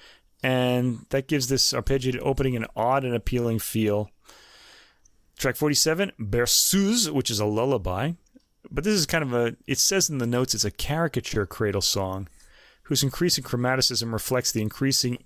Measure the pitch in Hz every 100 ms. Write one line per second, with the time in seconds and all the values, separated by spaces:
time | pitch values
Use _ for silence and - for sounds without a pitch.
0 | - - _ _ 135 127 127 123 123 117
1 | - 135 135 151 123 131 - 127 - 135
2 | 127 127 139 135 135 123 110 - 117 135
3 | 131 117 - 123 117 113 - 113 107 101
4 | 104 _ - - - - - - - _
5 | _ _ _ - 135 120 151 143 160 165
6 | 196 - 104 117 120 - - 196 196 233
7 | 175 143 120 107 104 107 131 127 92 92
8 | 139 170 _ - _ _ - 147 185 208
9 | 151 165 139 120 117 120 - 135 - 190
10 | 175 139 117 123 127 107 104 - - 151
11 | 170 120 - 107 98 - 107 98 - 101
12 | 95 95 95 - - - - _ - 139
13 | 139 - 175 - - 120 127 131 127 117
14 | 117 110 - 127 - 113 107 - 135 -
15 | 123 123